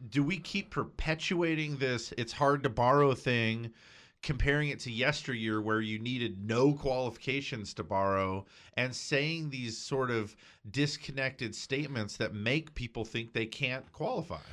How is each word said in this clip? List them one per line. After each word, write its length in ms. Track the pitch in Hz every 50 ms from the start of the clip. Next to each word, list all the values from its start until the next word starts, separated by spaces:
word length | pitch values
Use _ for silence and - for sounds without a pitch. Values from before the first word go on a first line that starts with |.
| 127 107
do 120 | 113 143
we 160 | 143 151 190 -
keep 320 | - - - 196 196 -
perpetuating 1080 | - 143 110 - - - - 156 160 160 - - 185 170 170 165 160 156 156 147 143 123
this 360 | 135 127 127 - - - -
"it's 160 | 123 117 -
hard 300 | - - 147 139 143 139
to 60 | 131 127
borrow" 460 | 107 123 120 123 139 143 143 139 127
thing, 580 | - - 131 120 117 113 113 113 113 117 113 - - - - - - - - _ _
comparing 460 | - - 135 120 - 143 143 147 151 143
it 100 | 131 -
to 120 | - 123
yesteryear 680 | 113 113 127 147 147 - - - 123 113 110 110 107 107
where 180 | 104 110 107 110
you 180 | 110 110 110 107
needed 480 | 113 123 127 123 117 104 98 95 101
no 280 | 107 113 120 135 147 147
qualifications 1000 | 147 - 135 127 127 127 120 113 - - 131 131 139 139 - 139 110 101 - -
to 80 | -
borrow, 640 | 87 80 101 98 98 98 98 95 95 95 95 98 98 - - - - - -
and 200 | 120 123 127 120
saying 540 | - - - 151 139 147 156 165 165 156 147
these 300 | 135 127 123 113 113 -
sort 320 | - - 143 135 131 123
of 260 | 117 113 104 104 - - - - - _ - 104
disconnected 840 | - 135 147 147 - - - - 135 135 135 131 131 - 127 107 104
statements 640 | - - - 135 139 151 143 139 117 104 101 - -
that 160 | 117 90 101
make 400 | 104 104 117 135 160 156 - -
people 300 | - 123 113 - 120 107
think 280 | - - 117 117 117
they 140 | - 117 113
can't 440 | 110 - - 143 127 127 131 - -
qualify? 460 | - - 156 226 254 185 156 - - - - -